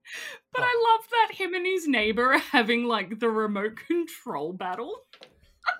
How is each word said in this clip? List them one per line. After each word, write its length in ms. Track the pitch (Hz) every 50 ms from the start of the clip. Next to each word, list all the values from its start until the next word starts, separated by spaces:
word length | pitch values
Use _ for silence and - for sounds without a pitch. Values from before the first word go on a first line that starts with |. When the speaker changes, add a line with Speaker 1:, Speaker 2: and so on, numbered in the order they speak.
| - - - - - - - - _ _
Speaker 1:
But 100 | - 508
Speaker 2:
Oh. 40 | 494
Speaker 1:
I 300 | 494 480 466 453 466 453
love 100 | 453 453 -
that 240 | 480 466 440 403 -
him 180 | - 381 359 359
and 120 | 370 349
his 220 | 370 381 370 330
neighbor 460 | 302 262 226 214 214 220 233 240 254 277
are 40 |
having, 480 | 294 - - - 269 226 202 233 233 240
like, 340 | 240 233 208 190 170 226 220
the 100 | 233 226
remote 480 | 220 220 220 208 208 196 202 220 220
control 760 | - - - 330 339 339 339 - - - 247 180 143 147 165 185
battle. 420 | 185 196 180 180 226 240 311 427 494 - _ - - - - _ _ _ _ _ _ - - -